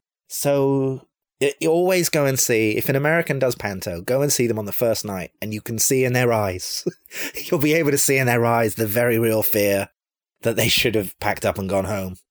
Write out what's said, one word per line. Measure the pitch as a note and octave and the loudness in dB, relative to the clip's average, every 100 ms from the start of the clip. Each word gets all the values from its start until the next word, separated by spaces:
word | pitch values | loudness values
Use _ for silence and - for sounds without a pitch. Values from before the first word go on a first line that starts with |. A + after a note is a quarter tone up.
| _ _ _ | _ _ _
So | - C#3+ C#3+ C#3 C#3 C3+ C3 - _ _ _ | -4 0 2 2 2 0 -4 -10 _ _ _
y-, | C#3 - | -2 0
you | D#3+ | 0
always | E3+ F3+ F#3 E3 | 2 4 2 2
go | D#3 C#3 | 2 2
and | C3 | 0
see, | - A2+ A2 A2 | 2 2 2 0
if | - | 0
an | C3+ | 0
American | D3 E3 E3 C#3 | 2 0 0 -2
does | C3 - | -2 -2
panto, | G#2 F#2+ G2+ F2 | -6 -6 -6 -8
go | F#2+ C3 | -2 0
and | C#3+ | 0
see | C#3 A#2+ | 0 0
them | A2 | -2
on | G2+ | -4
the | |
first | - A#2+ A2 | -2 0 0
night, | G#2+ F#2+ E2 - | -4 -8 -10 -10
and | G#2 | -8
you | G#2+ | -8
can | - A2 | -6 -4
see | - C3 | 0 2
in | B2+ | 2
their | B2 A#2+ | 2 2
eyes, | A2+ G2+ F#2 - - F3 - _ - | 2 0 -4 -6 -6 -8 -10 _ -10
<laughs> | - - | -10 -10
you'll | - E3+ | -4 0
be | D3 | 2
able | C3+ C#3+ | 2 2
to | C#3 | 2
see | - C3+ | 2 2
in | B2+ | 2
their | A#2+ A#2 | 2 2
eyes | A#2 A2 - | 2 0 0
the | A2 | -2
very | G#2+ A#2+ A2+ | 0 2 2
real | A2+ A2 | 2 0
fear | G#2+ G#2+ G2+ G2 G2 _ _ _ _ _ | 0 2 2 0 -2 _ _ _ _ _
that | A#2+ G#2+ | -4 0
they | A2+ | 2
should | - B2+ G#2+ | 2 2 0
have | F#2+ - | -2 -4
packed | G#2 - G2+ | -4 0 -2
up | F#2+ | -2
and | F#2+ | -2
gone | G2 F#2+ | -2 -2
home. | G#2 F#2+ F2+ _ | -4 -6 -12 _